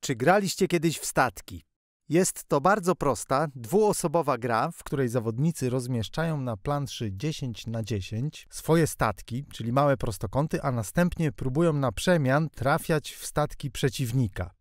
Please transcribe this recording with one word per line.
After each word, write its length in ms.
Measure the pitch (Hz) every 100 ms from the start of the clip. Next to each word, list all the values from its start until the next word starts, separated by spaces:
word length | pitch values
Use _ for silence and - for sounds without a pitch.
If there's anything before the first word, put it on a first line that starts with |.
Czy 120 | - 120
graliście 520 | 127 196 196 - 180
kiedyś 300 | 175 160 -
w 80 | -
statki? 580 | - 131 - - 90 _ _ _ _ _
Jest 360 | 156 190 -
to 160 | - 147
bardzo 340 | 156 214 175
prosta, 540 | 175 147 120 - 135 156
dwuosobowa 840 | 135 113 196 214 185 170 156 151 127
gra, 320 | 120 113 143
w 140 | 165
której 240 | - 143 131
zawodnicy 640 | 120 113 113 156 160 127
rozmieszczają 720 | 127 123 123 107 - 165 151
na 160 | 127 110
planszy 540 | - 143 139 - 113
dziesięć 540 | 98 147 156 131 110 -
na 160 | 113
dziesięć 640 | 107 107 95 107 139 - -
swoje 360 | - - 165 151
statki, 580 | - 123 107 - 117 143
czyli 200 | - 113
małe 240 | 127 147 135
prostokąty, 680 | 117 104 117 127 151 170
a 100 | 147
następnie 600 | 123 - - 175 - 160
próbują 400 | 123 135 131 170
na 200 | 147 135
przemian 580 | 104 - 175 131 139 160
trafiać 600 | - - 156 - 160 -
w 160 | - -
statki 440 | - 147 - 139
przeciwnika. 800 | - 139 - 127 123 117 - 90 _